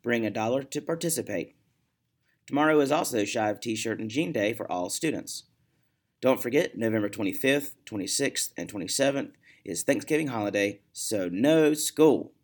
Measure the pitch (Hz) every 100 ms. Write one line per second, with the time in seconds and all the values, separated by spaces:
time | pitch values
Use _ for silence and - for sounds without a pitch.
0 | 117 117 107 110 110 131 135 151 - 165
1 | 170 131 104 95 - _ _ _ _ _
2 | _ _ _ _ - 139 156 151 139 151
3 | - 117 104 117 107 104 117 110 113 107
4 | 110 120 175 120 104 117 - 90 90 -
5 | 165 101 - - - _ _ _ _ _
6 | _ _ 127 131 123 143 180 - 113 110
7 | 104 107 101 92 131 139 139 - - 107
8 | 90 - 139 - - - 82 101 82 -
9 | 139 139 - _ _ _ - 85 - 110
10 | - 156 151 117 104 101 101 101 _ -
11 | - 107 90 90 139 160 156 156 - -
12 | 156 101 - _